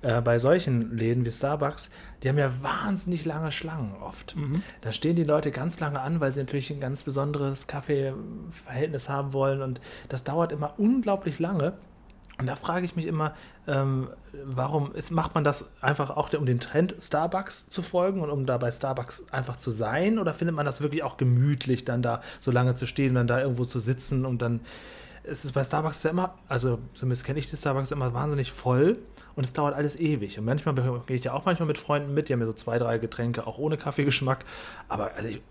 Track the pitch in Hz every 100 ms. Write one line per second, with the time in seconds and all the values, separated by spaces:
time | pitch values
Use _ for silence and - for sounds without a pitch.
0 | 135 117 117 117 127 180 175 123 113 117
1 | 113 120 117 - 135 151 143 - - -
2 | - - 131 143 139 127 135 - 208 190
3 | 175 175 160 151 160 151 160 160 110 98
4 | 104 - - 160 143 156 - - 117 110
5 | 151 170 151 151 151 139 151 165 151 139
6 | 131 165 139 135 135 143 131 147 131 139
7 | - 135 143 147 139 139 - 143 139 143
8 | 135 135 - - - - - 127 156 143
9 | - 139 139 135 135 135 131 123 - -
10 | - 131 - 151 165 147 147 - 208 262
11 | 214 196 185 139 165 190 147 185 - -
12 | - - - - 127 139 - 175 180 175
13 | 165 160 151 151 - - - 139 139 131
14 | 127 - - 143 139 127 131 151 139 -
15 | - 165 151 165 147 139 - - 131 147
16 | 135 - 147 151 135 120 - 147 180 -
17 | - 170 165 190 196 - - - 170 180
18 | 185 190 151 147 131 123 120 120 135 131
19 | 120 - - 135 127 123 - 110 110 131
20 | 190 226 175 151 170 156 143 131 147 151
21 | 139 - 127 123 139 139 131 123 - 120
22 | 120 117 - - - 123 127 123 123 -
23 | 135 127 120 123 135 123 123 127 107 127
24 | - 135 131 120 120 117 - - - -
25 | - - - 143 143 131 131 151 156 151
26 | 160 175 185 - - 139 127 117 - -
27 | 131 123 - 143 131 147 147 135 135 147
28 | 127 120 147 143 123 - - 127 156 240
29 | - - - - 127 - 147 139 147 147
30 | 165 143 101 - 110 143 160 131 127 120
31 | 117 127 127 131 190 170 160 147 - 147
32 | 143 143 143 123 113 110 - 117 117 117
33 | 110 - 117 113 113 113 151 151 - 143
34 | 143 127 131 131 - - - - - 104
35 | 101 - 110 107 -